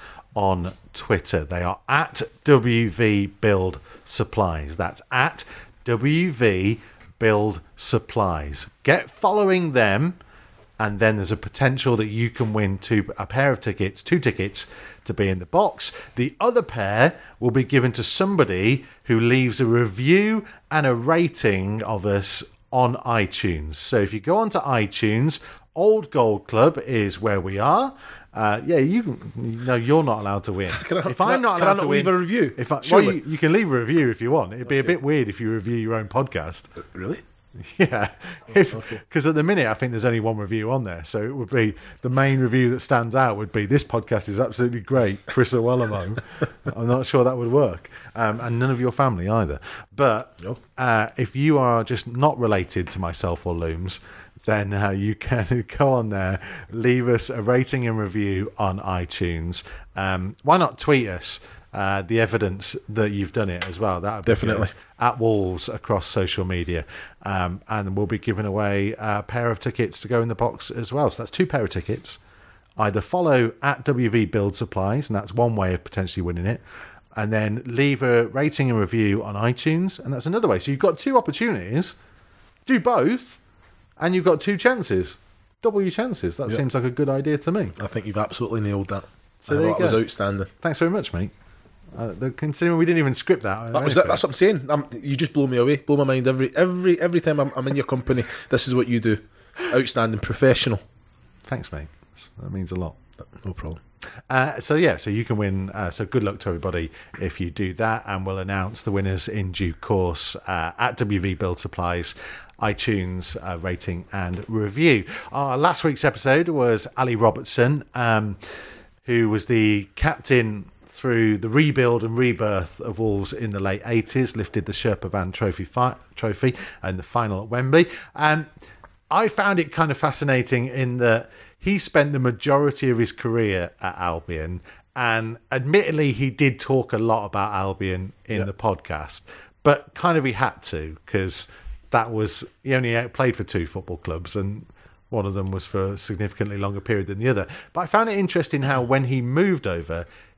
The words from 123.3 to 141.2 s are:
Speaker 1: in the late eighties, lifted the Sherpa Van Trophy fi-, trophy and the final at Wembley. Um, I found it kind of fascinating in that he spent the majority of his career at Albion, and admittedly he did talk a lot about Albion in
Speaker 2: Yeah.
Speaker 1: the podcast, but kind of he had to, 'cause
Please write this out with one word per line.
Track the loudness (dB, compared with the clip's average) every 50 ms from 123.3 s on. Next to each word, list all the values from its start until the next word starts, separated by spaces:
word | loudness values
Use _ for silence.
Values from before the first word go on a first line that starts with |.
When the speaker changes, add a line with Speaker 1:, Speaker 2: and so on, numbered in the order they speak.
Speaker 1:
in | -6 -6 -6 -6
the | -4 -4
late | -4 -4 -4 -4 -4
eighties, | 0 0 0 0 0 0 0 0 0 -2
lifted | -6 -6 -4 -4 -6 -4
the | -4
Sherpa | -6 -2 -2 -2 -2 -2 -4 -4
Van | -4 -4 -4 -4
Trophy | -4 -2 -2 -2 -2 -4 -8
fi-, | -6 -2 0 0 0 -2 -6 -18 _ -12
trophy | -6 -4 -4 -2 0 0 0 0 -2 -12 -16 -16 -10
and | -8 -6 -6 -6
the |
final | -8 -4 -2 -2 -2 -2 -4 -6
at | -6 -4
Wembley. | -4 -2 0 4 6 6 4 4 0 -16 -18 -14 -6
Um, | 0 2 2 2 0 -2 -8 _ -20 -20 -20 -20 -20 -20 -20 _ _ _ -2
I | 0 2 2 2
found | 0 0 0 2 2 2
it | 0 -2
kind | 0 0 2 2
of | 2
fascinating | 0 0 -2 0 0 0 2 2 2 2 2 0 0 0 -2
in | -2 -2 -2 -2 0 2
that | 4 4 4 4 2 -6 -20 -20 -20 -20 _ -6
he | -2 0 0 0
spent | 0 2 4 4 4 4
the | 2 0
majority | 0 0 0 0 0 2 4 4 4 2 0 0 0 2
of | 2 2
his | 2 0
career | 0 -4 -4 0 0 2 2 2 2 0 -2 -4 _ -8
at | -8 -8 -6 -4
Albion, | -4 -2 -4 -4 -6 -8 -8 -6 -6 -6 -8 -10 -12 -16 -20 -20 _ _ -6
and | -4 -2 0 0 0 -2 -6 -10 -12 _ -6
admittedly | -4 -4 0 2 2 2 2 2 0 0 0 0
he | 0 0 -2 -2
did | 0 2 2 2 2 0
talk | -2 0 0 0 2 0
a | -2 0
lot | 2 2 2 0 0
about | -2 -2 -2 -2 0
Albion | -2 -2 -2 -2 -4 -4 -2 -4 -2 -4 -6 -10 -12 _ -10
in | -6 -4 -4
Speaker 2:
Yeah. | -4
Speaker 1:
the | -4
podcast, | -6 -2 0 0 0 -2 -4 -8 -8 -8 -8 -10 -14 -16 -16 -18 -20 -20 -20 -20 _ _
but | 2 4 4 2 0 -14 -10
kind | -2 0 2 2
of | 2 2
he | 0
had | 0 0 -2 -2 -4 -6 -10
to, | -8 -6 -6 -6 -8 -12 -14 -12
'cause | -4 -2 -2